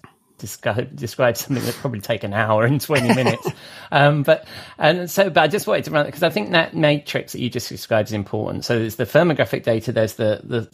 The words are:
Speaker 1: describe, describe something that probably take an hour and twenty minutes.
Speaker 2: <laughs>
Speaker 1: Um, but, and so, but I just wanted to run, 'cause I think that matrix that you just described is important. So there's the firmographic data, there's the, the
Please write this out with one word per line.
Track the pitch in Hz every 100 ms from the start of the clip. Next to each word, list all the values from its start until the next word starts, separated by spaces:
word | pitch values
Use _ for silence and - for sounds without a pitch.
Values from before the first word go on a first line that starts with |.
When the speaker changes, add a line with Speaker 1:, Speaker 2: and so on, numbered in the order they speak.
| - _ _ -
Speaker 1:
describe, | 107 - 120 107 131
describe | 143 127 - 123 113
something | - 127
that | 110 -
probably | 131 110
take | - 113
an | 104
hour | 101 107 107
and | 117 143
twenty | - 143 120
minutes. | 151 123 - -
Speaker 2:
<laughs> | - - - -
Speaker 1:
Um, | 151 143 147
but, | 139 156 - - - -
and | 156 180 175
so, | - 196
but | 165
I | 156
just | 202 202
wanted | 180
to | 147
run, | 151 143
'cause | -
I | 165
think | 202 208
that | 175 165 165
matrix | 151 147 - 135 -
that | -
you | 120
just | 123 -
described | 117 - 110 104
is |
important. | 107 98 107 107 - -
So | 120
there's | 110 -
the | 123
firmographic | 151 175 139 117 131
data, | - 113 117
there's | 113 110 -
the, | 110 104
the | 110 120 107